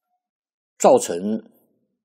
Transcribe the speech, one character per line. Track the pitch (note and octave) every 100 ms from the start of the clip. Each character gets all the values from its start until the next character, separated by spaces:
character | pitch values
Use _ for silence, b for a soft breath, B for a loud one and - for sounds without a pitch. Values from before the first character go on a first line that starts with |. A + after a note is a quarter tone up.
| _ _ _ _ _ _ _ _
造 | F#3+ B2
成 | - F2 G2+ A2+ - _ _ _ _ _